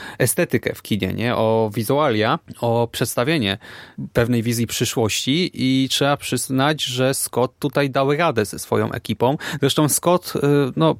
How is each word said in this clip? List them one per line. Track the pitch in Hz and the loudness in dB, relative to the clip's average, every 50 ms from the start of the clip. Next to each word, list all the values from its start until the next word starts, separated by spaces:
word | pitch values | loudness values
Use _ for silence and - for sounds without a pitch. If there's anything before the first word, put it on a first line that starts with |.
| - - - - | -16 -8 -2 0
estetykę | 135 123 - - 170 - - - - - - | 0 2 2 0 0 0 0 0 0 0 -4
w | - | -4
kinie, | - - 117 98 95 95 95 | -4 -2 -2 0 0 -2 -2
nie? | 98 110 123 110 | -2 -2 0 0
O | 98 110 110 113 113 113 107 104 | 2 2 2 2 2 0 0 -2
wizualia, | 117 110 - 139 143 156 143 113 107 107 117 147 165 _ - - - | -2 -2 0 2 2 2 2 2 2 2 0 0 -2 _ -10 -10 -4
o | - 117 117 117 117 117 | -2 0 2 2 0 0
przedstawienie | - - 135 - - - 123 139 165 156 110 98 98 - - - - - - - - - - - | -2 -4 -4 -2 -2 -2 0 0 0 0 2 0 -2 -2 -6 -14 -20 -18 -20 -16 -12 -12 -8 -2
pewnej | - 127 117 113 123 117 | 0 2 2 2 2 0
wizji | 110 120 120 117 117 | 0 0 0 0 -2
przyszłości | - - - 123 - - - 113 104 - - - 123 135 175 185 - - | -2 -2 -2 -2 -2 0 0 0 0 0 -2 -2 0 0 0 0 -2 -2
i | - 123 131 131 131 135 127 | -2 0 0 2 2 0 0
trzeba | - - 143 139 143 | 0 0 2 2 0
przyznać, | - - - 139 123 - - 131 131 135 147 160 143 - | 0 -2 -4 -4 -4 -2 -2 0 0 2 2 0 -2 -4
że | 131 123 123 131 131 139 | -4 -2 0 0 0 0
Scott | - - - - 120 127 127 _ - | -2 -4 -4 -2 0 0 -2 _ -4
tutaj | - 143 - 147 143 139 | -6 -2 0 0 0 0
dał | 120 139 135 139 | 0 0 0 2
radę | 147 147 175 165 127 113 107 | 2 2 0 0 2 0 -2
ze | - - - | -2 -4 -10
swoją | - - 113 107 107 113 | -6 -2 0 0 0 0
ekipą. | - - - - 107 - 117 123 143 - - - - 143 | -4 -6 -6 -4 -2 0 2 2 2 0 -4 -6 -4 0
Zresztą | - 135 - - 156 135 | 0 0 2 4 2 2
Scott, | - - - 175 180 175 - - - | 2 2 2 2 2 2 0 -2 -4
e, | - - 143 143 143 143 123 - | 0 2 2 4 2 2 0 0
no, | 151 160 156 127 104 | 0 2 2 0 -2